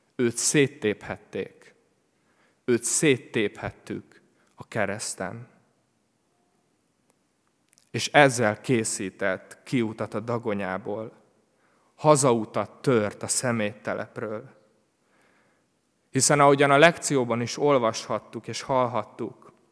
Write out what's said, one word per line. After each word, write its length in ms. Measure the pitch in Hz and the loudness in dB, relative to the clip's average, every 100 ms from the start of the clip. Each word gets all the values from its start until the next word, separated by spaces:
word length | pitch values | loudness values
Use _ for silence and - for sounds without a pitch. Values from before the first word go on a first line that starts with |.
| _ - | _ -2
Őt 200 | 120 - | -2 0
széttéphették. 1400 | - 156 135 - 107 98 - 95 _ 101 - _ - _ _ _ _ _ _ _ _ _ | 0 2 2 0 -4 -4 -10 -14 _ -10 -10 _ -20 _ _ _ _ _ _ _ _ _
Őt 200 | - 117 | -2 -2
széttéphettük 1400 | - - 160 123 - 123 101 - 98 - - 98 - _ _ _ _ | 0 0 2 2 0 -4 -4 -4 -12 -12 -12 -12 -12 _ _ _ _
a 140 | _ - | _ -10
kereszten. 800 | 117 98 104 - - 92 117 120 _ _ _ _ _ _ _ _ _ _ _ _ _ _ _ _ _ _ _ _ _ _ _ _ | -6 -4 -4 -10 -8 -10 -10 -18 _ _ _ _ _ _ _ _ _ _ _ _ _ _ _ _ _ _ _ _ _ _ _ _
És 180 | 117 - | -8 0
ezzel 480 | 147 139 117 107 107 | 4 6 4 -2 -2
készített 1000 | - 120 110 - 98 - 98 92 - - | 0 0 0 -6 -8 -6 -4 -4 -10 -20
kiutat 500 | - 131 110 110 107 | -6 -2 -2 -6 -8
a 60 | 110 | -8
dagonyából. 920 | 117 117 117 101 92 95 113 107 120 - _ _ _ _ _ _ _ | -6 -6 -4 -6 -4 -6 -8 -10 -12 -18 _ _ _ _ _ _ _
Hazautat 760 | _ 156 147 135 117 107 120 101 | _ 4 6 4 2 0 -4 -6
tört 520 | - 147 117 101 - | -4 0 0 0 -6
a 60 | 104 | -6
szeméttelepről. 1300 | - 127 117 104 - - 101 107 123 110 110 131 _ _ _ _ _ _ _ _ _ _ _ _ _ _ _ _ | -4 -2 -2 -4 -6 -8 -8 -8 -10 -10 -10 -14 _ _ _ _ _ _ _ _ _ _ _ _ _ _ _ _
Hiszen 300 | 135 - 147 | -2 2 6
ahogyan 300 | 143 143 143 | 6 6 6
a 80 | 139 | 8
lekcióban 640 | 165 165 - 139 120 117 | 6 4 -2 -2 -2 -4
is 180 | 117 - | -4 -2
olvashattuk 920 | 147 135 113 110 - 107 - 117 - | 2 2 2 -2 -6 -8 -8 -14 -10
és 140 | 113 | -12
hallhattuk, 880 | - 131 123 117 104 - 117 - - _ _ | -2 -2 0 -4 -8 -10 -12 -12 -20 _ _